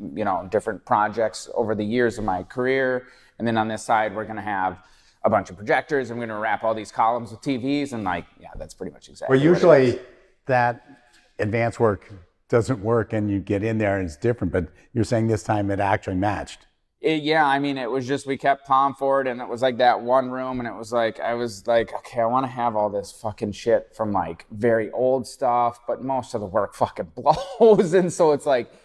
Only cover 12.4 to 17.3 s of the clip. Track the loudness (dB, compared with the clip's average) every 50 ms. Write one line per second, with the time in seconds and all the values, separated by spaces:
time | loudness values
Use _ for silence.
12.4 | _ _ 2 2 2 2 -2 -4 -2 0 0 0 0 0 -2 -2 -2 0 -2 -2
13.4 | -2 -2 -2 -2 0 -2 0 0 0 0 0 0 -2 -6 -8 -4 -2 -2 -2 0
14.4 | -2 -2 -2 -2 -4 -4 -10 _ _ _ _ -2 -2 0 0 0 2 2 0 -2
15.4 | -2 -2 -2 -2 0 -2 -2 -2 0 0 0 0 -2 -4 -4 -2 0 -2 -2 -4
16.4 | -6 -10 -14 -20 _ _ _ _ _ _ _ _ -2 0 0 0 0 0